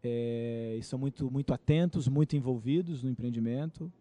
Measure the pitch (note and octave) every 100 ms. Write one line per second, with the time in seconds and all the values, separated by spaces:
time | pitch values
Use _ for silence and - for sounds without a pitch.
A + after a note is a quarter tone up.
0 | A#2+ A#2+ A#2 A#2 A#2 A#2 A2+ A2+ - C3
1 | C#3 - C3 C3+ C#3 B2 - D3+ F3 E3+
2 | B2+ C#3 D3+ D3 B2+ A#2+ A#2 D#3 F3 C#3+
3 | C3 A#2+ A#2+ A#2 A2+ B2+ D#3+ - E3 _